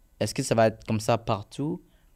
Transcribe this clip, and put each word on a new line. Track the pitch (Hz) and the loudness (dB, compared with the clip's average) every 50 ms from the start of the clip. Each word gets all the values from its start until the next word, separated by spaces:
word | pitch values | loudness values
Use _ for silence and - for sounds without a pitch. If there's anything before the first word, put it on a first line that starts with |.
| _ _ _ - | _ _ _ -6
Est-ce | 104 107 - | -4 -4 -4
que | - 131 | -6 -2
ça | - 120 | 0 4
va | 113 113 110 | 4 4 4
être | 110 - - | 4 0 -4
comme | - 110 107 | -2 -2 -2
ça | - - 117 110 | 2 0 0 0
partout ? | - - 110 98 107 _ - - 139 156 180 - - _ _ _ _ _ _ | 0 -2 -4 -4 -4 _ -10 -8 -6 -6 -6 -8 -12 _ _ _ _ _ _